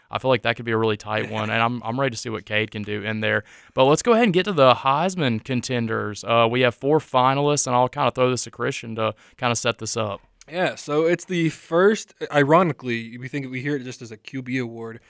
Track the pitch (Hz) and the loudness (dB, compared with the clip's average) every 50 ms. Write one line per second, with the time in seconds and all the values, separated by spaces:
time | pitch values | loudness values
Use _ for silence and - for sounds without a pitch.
0 | _ _ 107 110 - 131 127 117 - 117 117 - 120 117 113 110 113 110 107 104 | _ _ -8 -4 0 0 0 2 2 -2 -2 -2 -2 -2 0 0 2 0 0 -2
1 | - 107 107 110 110 107 107 110 107 107 113 113 113 117 123 120 107 110 117 131 | -4 -6 -4 -4 -4 -4 -4 -4 -4 -2 0 0 0 0 -2 -4 -6 -6 -4 -2
2 | 139 135 131 - - 123 110 104 104 - 110 107 110 107 - 110 104 104 104 104 | -2 -2 -4 -6 -8 -8 -8 -8 -8 -2 -2 -2 -2 -2 -6 -8 -6 -6 -6 -6
3 | 98 107 110 110 107 107 107 107 - - - - _ - _ - 131 135 151 - | -6 -6 -4 -2 -2 0 0 -2 -2 -6 -18 -20 _ -8 _ 2 4 4 4 4
4 | - 240 233 220 247 220 160 180 175 208 190 147 135 131 120 - - 135 135 147 | 4 2 4 4 4 4 2 2 0 0 2 4 6 6 6 4 2 0 0 2
5 | 170 190 190 180 147 127 113 110 - - 131 120 - - 127 120 117 113 113 110 | 0 -2 -2 0 0 0 0 -2 -4 -4 -4 -4 -2 -2 -4 -4 -2 -2 -4 -4
6 | 107 104 104 - - 101 117 117 117 113 117 127 127 123 113 - - 139 151 156 | -4 -6 -8 -8 -2 2 4 4 4 4 4 4 2 2 2 0 0 2 2 2
7 | - - - 127 123 131 135 139 147 147 147 143 - 135 123 123 127 127 - 147 | 0 0 2 2 4 4 2 2 2 2 2 0 0 0 2 2 2 2 0 0
8 | 139 123 - - 127 127 127 120 - 117 - - 120 127 135 - - 117 110 110 | 0 0 2 2 2 2 2 -2 -4 -8 -8 -6 -6 -4 -4 -6 -10 -10 -6 -2
9 | 110 110 107 - _ - _ _ 131 123 120 113 - 120 113 - 113 107 - 113 | -2 -4 -4 -6 _ -20 _ _ -2 -2 -2 0 -2 -2 -4 -4 -6 -6 -4 -4
10 | 110 104 98 - - _ _ _ - - 151 180 185 143 113 - - - 147 151 | -4 -4 -6 -10 -12 _ _ _ -20 -10 -4 -2 -2 -2 -2 -6 -8 -2 0 0
11 | 165 165 175 170 - - 185 170 165 156 - - - - - 170 185 202 220 202 | 2 2 0 0 -2 -4 -2 0 0 0 -2 -4 -8 0 2 4 6 6 4 2
12 | - - - _ 160 147 143 147 143 135 156 175 185 170 135 - 131 127 117 113 | -4 -12 -12 _ -10 0 2 2 4 6 6 6 6 4 0 -4 -4 -4 -4 -4
13 | 113 113 113 123 127 131 - 143 135 127 131 127 127 143 147 139 123 127 123 - | -6 -8 -12 -14 -12 -8 -8 -8 -8 -6 -8 -8 -4 -4 -4 -4 -6 -10 -12 -12
14 | 131 110 110 107 _ - - 135 123 123 127 131 123 117 113 117 113 113 113 113 | -14 -16 -16 -16 _ -12 -12 -10 -8 -4 -4 -4 -4 -4 -8 -10 -12 -12 -14 -16
15 | _ | _